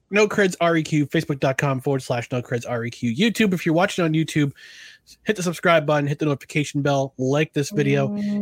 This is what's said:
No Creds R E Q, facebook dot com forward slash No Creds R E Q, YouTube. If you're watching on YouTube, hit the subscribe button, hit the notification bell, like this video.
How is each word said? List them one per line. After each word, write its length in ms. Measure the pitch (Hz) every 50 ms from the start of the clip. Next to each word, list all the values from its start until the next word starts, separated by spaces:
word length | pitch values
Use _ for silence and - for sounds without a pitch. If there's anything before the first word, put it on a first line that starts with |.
| _ -
No 160 | 196 202 214 202
Creds 280 | - 214 202 185 180 -
R 160 | 170 170 170
E 60 | 165 156
Q, 240 | - 160 151 147
facebook 340 | 135 - 170 156 - 151 135
dot 160 | - 139 131
com 240 | - - 143 135 127
forward 220 | - 147 139 135 -
slash 280 | - 131 120 120 -
No 120 | - 123 120
Creds 260 | - 131 120 117 -
R 160 | 123 120 117
E 60 | 117
Q, 240 | 113 - - 120 113
YouTube. 400 | 127 208 233 190 - 220 208 185
If 100 | 165 -
you're 100 | 175 151
watching 300 | 165 185 202 - - 175
on 80 | 160 156
YouTube, 400 | 160 160 151 - 160 147 143 - - - - - - - - - - _ - - _ _
hit 120 | - 214
the 60 | 180 170
subscribe 440 | 180 165 - - 180 170 160 147
button, 200 | 147 151 147 143
hit 120 | 143 147 -
the 80 | 160
notification 560 | 151 143 - - - - 160 143 - - 147 139
bell, 320 | 143 139 139 135 135 -
like 360 | - 131 131 139 147 160 - -
this 160 | 151 143 -
video. 440 | 208 151 143 139 139 139 139 139 - - - 208 208 -